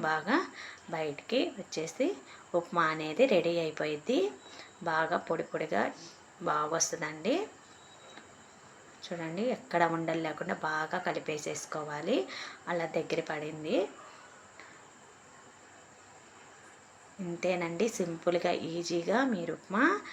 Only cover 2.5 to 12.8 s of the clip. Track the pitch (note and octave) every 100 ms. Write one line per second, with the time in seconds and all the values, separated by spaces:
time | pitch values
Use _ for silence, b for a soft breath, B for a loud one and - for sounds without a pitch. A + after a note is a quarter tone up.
2.5 | F3 E3+ F3 D#3+ D#3 D#3 D#3 F3 F#3 E3
3.5 | E3+ D#3+ D3+ D3+ D3+ - C4+ G4 - B
4.5 | B B - E3+ D#3+ D#3+ F3+ - E3 E3
5.5 | D#3 D#3+ F#3+ A#3+ B B B - - E3+
6.5 | D3+ D3+ D#3+ - E3 D#3 D#3 F3+ E4 G#4+
7.5 | - - - - - - - - - -
8.5 | - - - - - - E3+ D#3+ E3+ B3
9.5 | G#3 - F3 E3 E3 E3 E3 D#3+ D3+ E3+
10.5 | - D#3 D#3 D#3 F3+ F3+ D#3+ - D3+ D#3+
11.5 | D3+ - D#3+ D3+ D3 E3 D4+ F#4+ B B
12.5 | B - F3